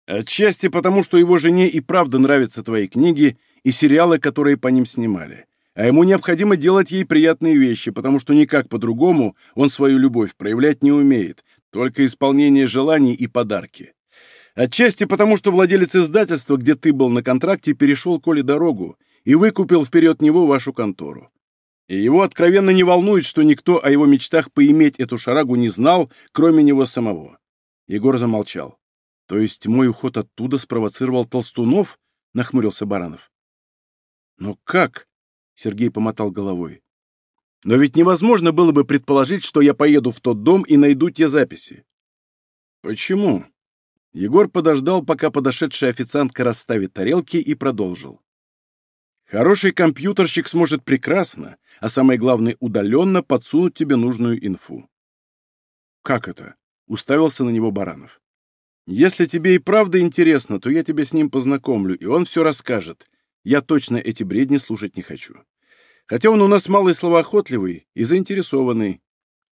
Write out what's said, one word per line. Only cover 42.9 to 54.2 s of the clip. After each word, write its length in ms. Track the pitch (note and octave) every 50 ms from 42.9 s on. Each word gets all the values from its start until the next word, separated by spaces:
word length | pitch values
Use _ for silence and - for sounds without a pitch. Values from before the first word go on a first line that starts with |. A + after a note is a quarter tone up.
| A2 - - - F#3 G3+ G#3 F3 A#2 F2+ - _ _ _ _ _ _ _ _ _ _ _ _ _ -
Егор 360 | D#2 F#2+ G#2 C3+ F#3+ G#3 D3+
подождал, 540 | - F3+ D#3 D#3+ D3+ C3+ C3 E3 F#3+ F3+ C#3+
пока 260 | - D#3+ - D#3+ D#3
подошедшая 600 | - D3 B2+ B2+ B2+ - E3 D3 - - C#3 B2
официантка 560 | A#2+ - B2 - - D3 C#3+ C3 - - B2
расставит 480 | B2 A2+ - - - A#2 G#2+ F#2+ F#2+ -
тарелки, 440 | G2+ F#2 A2+ D#3+ F3+ - - -
и 160 | E3+ D3 C#3 D3+
продолжил. 680 | - C3+ C3+ B2 G2+ G2+ F#2 F2+ D2+ - C2+ - _ _ _ _ _ _ _ _ _ _ _ _ _ _ _ _ _ _ _ _ _ _
"Хороший 460 | - - G#2 B2 F3 G3+ F#3+ - F#3+
компьютерщик 760 | - - F3+ D#3+ C3+ - C#3+ G3 G3 G3 F#3 D#3+ - E3+ C3+
сможет 360 | - - E3+ E3+ C#3 D3+ C#3 -
прекрасно, 760 | - C3+ C3 - - D#3+ G3 F3 - - - - C#2+ - _ _ _ _ -
а 80 | -
самое 320 | A2 - C3+ C3 C3 B2+ A2+
главное — 380 | A#2 C3 B2+ A2 A2+ A#2 - -
удаленно 640 | B2+ A#2 G2+ G#2+ G2+ G2+ A#2 D3 F3+ G3 F#3+ F3+ -
подсунуть 500 | - C#3 B2 - - - D#3 F3+ F3 -
тебе 220 | - D#3+ C#3 C#3
нужную 500 | A#2+ A#2 B2 A#2+ A2